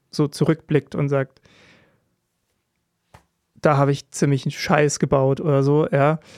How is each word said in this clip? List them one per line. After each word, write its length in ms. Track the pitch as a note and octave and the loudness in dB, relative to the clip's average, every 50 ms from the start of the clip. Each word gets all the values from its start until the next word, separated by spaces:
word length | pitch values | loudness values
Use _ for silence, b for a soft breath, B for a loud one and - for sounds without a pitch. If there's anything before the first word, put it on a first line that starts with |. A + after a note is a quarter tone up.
| _ _ | _ _
so 180 | - - D3+ C#3+ | -4 -2 -2 -2
zurückblickt 640 | - - D3+ E3 D#3+ - - - D3+ C#3 - - - | -2 -2 0 0 0 -2 -2 -2 -2 -2 -2 -4 -6
und 140 | - D3 C#3+ | -4 -2 -2
sagt, 320 | C#3+ C3+ C3+ - _ _ b b b b b b b b b b b b b b b _ _ _ _ _ _ _ _ _ _ _ _ _ _ _ _ _ _ _ - - _ _ _ _ _ _ _ _ | -2 -2 -4 -4 _ _ b b b b b b b b b b b b b b b _ _ _ _ _ _ _ _ _ _ _ _ _ _ _ _ _ _ _ -20 -20 _ _ _ _ _ _ _ _
"Da 160 | - D#3 D3 C#3 | 0 2 2 2
habe 120 | C#3+ C#3 | 2 0
ich 200 | C#3+ - - _ | -2 -4 -6 _
ziemlich 340 | - - E3+ C#3+ C#3 C3 - | -6 -2 0 0 0 0 -2
einen 80 | D3 | -6
Scheiß 460 | - - - - E3+ D3+ D3+ C#3+ - - | -8 -6 -4 0 2 2 2 0 0 -2
gebaut" 400 | D#3+ C3+ D3 C3+ C3+ C3+ C#3 C3+ | -2 0 0 0 2 0 0 -2
oder 220 | - D3+ C#3 C#3 C3+ | -2 0 0 2 2
so, 240 | C#3 D3 D3+ D#3+ - | 2 2 2 0 0
ja, 320 | - C#3+ C#3 D3+ D#3 D#3 B B B | 0 0 2 2 0 -2 B B B